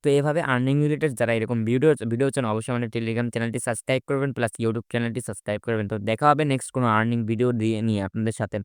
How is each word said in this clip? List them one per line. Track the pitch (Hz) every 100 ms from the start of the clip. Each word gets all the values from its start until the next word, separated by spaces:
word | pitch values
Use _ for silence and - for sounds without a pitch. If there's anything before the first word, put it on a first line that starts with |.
তো | 151
এভাবে | 143 143 151
আর্নিং | 135 127 127 139
রিলেটেড | 147 147 156 120
যারা | 113
এরকম | 117 107 120
ভিডিও, | 110 123 151 143 113
ভিডিও | 117 135
চান | 135
অবশ্যই | 120 107 110
আমাদের | 120 120
Telegram | 117 113 113 120
চ্যানেলটি | 117 117 117
সাবস্ক্রাইব | - 113 - 131 -
করবেন, | 139 139
প্লাস | 127 117 -
YouTube | 113 113 -
চ্যানেলটি | 120 117 110
সাবস্ক্রাইব | - 104 - 104
করবেন। | - 113 101
তো | 107
দেখা | 101 113 147
হবে | 143
নেক্সট | 151 135 -
কোনো | 131 120
আর্নিং | 110 113 120
ভিডিও | 110 113 123
দিয়ে, | 120 107 110
নিয়ে | 113 107
আপনাদের | 98 - 110 -
সাথে। | 107 104